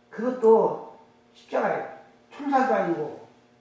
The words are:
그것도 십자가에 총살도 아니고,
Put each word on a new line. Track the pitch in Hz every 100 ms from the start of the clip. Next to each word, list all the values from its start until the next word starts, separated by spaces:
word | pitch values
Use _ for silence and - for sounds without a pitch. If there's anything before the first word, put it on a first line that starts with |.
| _
그것도 | - 247 254 220 220 185 - - - - _ _
십자가에 | _ - - - - - - - _ _ -
총살도 | 277 262 226
아니고, | 202 175 156 151 - - _ _ _